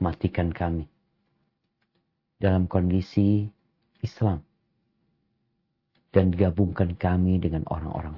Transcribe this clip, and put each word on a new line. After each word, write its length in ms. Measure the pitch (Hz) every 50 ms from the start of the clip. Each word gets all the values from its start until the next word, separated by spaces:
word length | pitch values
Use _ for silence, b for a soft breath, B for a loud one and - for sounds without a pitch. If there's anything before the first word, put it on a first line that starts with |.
matikan 520 | 90 85 80 - - 90 - - 87 85 80
kami 360 | - 87 85 82 80 76 - _ _ _ _ _ _ _ _ _ _ _ _ _ _ _ _ _ _ _ _ _ _ _ _ _ _ _ _ _ -
dalam 240 | 104 98 92 92 90
kondisi 840 | 87 - 95 90 90 90 95 90 - - 101 101 101 104 104 104 107 - _ _ _ _ _ _ _ _ _
Islam 400 | - - - - 110 104 85 76 - _ _ _ _ _ _ _ _ _ _ _ _ _ _ _ _ _ _ _ _ _ _ _ _ _ _ _ _ _ _ _ _ _ -
dan 180 | 98 92 92 87
gabungkan 640 | 90 98 90 82 92 101 87 90 - 95 87 87
kami 400 | - - 90 90 90 92 92 92
dengan 320 | 92 85 80 80 78 - -
orang-orang 480 | - 80 78 78 - - 80 78 78